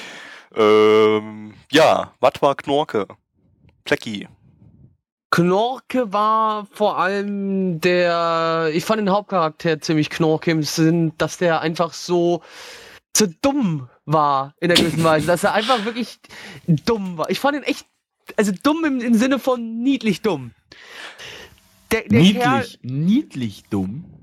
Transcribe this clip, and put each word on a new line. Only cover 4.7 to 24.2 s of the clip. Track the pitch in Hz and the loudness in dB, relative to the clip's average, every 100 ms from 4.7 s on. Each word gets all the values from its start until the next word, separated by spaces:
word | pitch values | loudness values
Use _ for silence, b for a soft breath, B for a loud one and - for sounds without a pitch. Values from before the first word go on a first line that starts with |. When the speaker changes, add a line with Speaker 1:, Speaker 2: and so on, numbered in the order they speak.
| _ - _ _ _ _ | _ -20 _ _ _ _
Speaker 2:
Knorke | - 175 190 233 254 - 254 233 | 0 2 2 0 -4 -6 -4 -2
war | 202 214 220 220 214 208 | 0 0 0 0 -4 -8
vor | - 208 143 | -2 -2 0
allem | 175 202 202 202 196 190 185 165 | -2 -2 -4 -4 -4 -2 -2 -2
der, | 180 180 175 170 170 165 165 165 160 | 0 2 2 0 0 0 0 0 -2
ich | 160 | -2
fand | - 220 | -2 -2
den | 202 | 0
Hauptcharakter | 196 202 190 160 - 170 156 | 0 0 -2 -2 -2 -4 -2
ziemlich | - 156 151 | 0 -2 -2
knorke | - 160 156 - | 0 0 2 0
im | 160 | -2
Sinn, | 147 - 160 170 160 - | -2 0 2 2 0 -2
dass | 156 - | -6 -2
der | 180 156 | 0 0
einfach | 127 165 165 | -2 -2 -4
so, | - - 175 170 170 B B B B B B _ - | -6 -4 0 0 -2 B B B B B B _ 0
so | 214 - | 0 0
dumm | 277 277 214 151 123 _ | -2 0 0 -2 -6 _
war | - 156 147 139 139 - | -2 2 2 0 -2 -4
in | 170 | 0
einer | 165 | 2
gewissen | 165 156 165 | 2 2 2
Weise, | 156 151 | 2 2
dass | 175 202 | 0 0
er | |
einfach | 175 220 254 202 | 0 0 0 -2
wirklich | 233 226 - _ B B 143 - | -6 -8 -12 _ B B -10 -2
dumm | 151 - 226 190 170 | 0 0 -4 -4 -6
war. | 151 | -6
Ich | 190 | -2
fand | 277 285 | -2 -2
ihn | |
echt, | - - - _ _ _ - - | -4 -6 -10 _ _ _ -8 -2
also | 208 185 | -2 0
dumm | 285 320 | 0 0
im, | 320 262 | 0 -2
im | 240 | 0
Sinne | 226 254 269 | 2 2 0
von | - 247 226 226 | 0 -2 -4 -4
niedlich | 247 269 220 175 | -2 0 0 -2
dumm. | 214 151 123 - _ B B B B B B B B B _ _ _ | -2 -4 -6 -18 _ B B B B B B B B B _ _ _
Der, | 220 | -6
der | - 113 | 2 4
Speaker 3:
Niedlich, | 180 214 | 6 4
Speaker 2:
Kerl | 247 269 - - | 2 0 -2 -10
Speaker 3:
niedlich | 120 135 165 240 311 139 117 95 - | -8 -2 0 0 0 -6 -8 -8 -8
dumm? | 101 95 127 180 - | -6 -6 -8 -14 -20